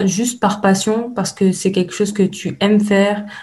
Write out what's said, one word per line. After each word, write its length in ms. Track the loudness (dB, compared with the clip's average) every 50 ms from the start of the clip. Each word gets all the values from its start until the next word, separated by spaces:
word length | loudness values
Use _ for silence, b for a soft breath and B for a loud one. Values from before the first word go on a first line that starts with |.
| 0
juste 380 | 0 0 0 -2 -2 -2 0
par 180 | 0 0 0 2
passion, 500 | 2 2 2 2 2 0 -2 -2 -2 -4 -4
parce 180 | -4 -6 -4
que 200 | -2 0 2 2
c'est 180 | 2 2 -2 0
quelque 220 | 0 0 -2 -2
chose 200 | -2 -2 -2 -2
que 120 | 0 0 0
tu 320 | 0 0 -4 -8 -6 -4 0
aimes 200 | 2 2 4 4
faire, 440 | 4 4 4 4 4 2 0 -2 -6 B B B